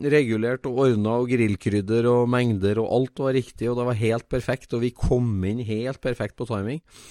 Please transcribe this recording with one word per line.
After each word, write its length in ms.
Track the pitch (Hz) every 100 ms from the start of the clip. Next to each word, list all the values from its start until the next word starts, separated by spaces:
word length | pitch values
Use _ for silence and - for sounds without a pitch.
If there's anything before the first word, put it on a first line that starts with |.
regulert 640 | 143 151 123 110 117 131 139
og 140 | 123
ordnet 240 | 135 110 104
og 220 | 120 123
grillkrydder 800 | 123 110 98 110 101 98 113 120
og 140 | 120 120
mengder, 520 | 123 120 104 98 104
og 100 | 110
alt 300 | 120 131 -
var 160 | 135 131
riktig, 320 | 123 - 117
og 60 | 123
det 80 | 123
var 140 | 113
helt 280 | 113 117 -
perfekt, 440 | 127 - 127 -
og 80 | 120
vi 100 | 120
kom 460 | - - 123 120 98
inn 160 | 92 117
helt 380 | 113 110 123 135
perfekt 340 | 131 120 104 -
på 120 | 120
timing. 320 | 107 101 156 - - -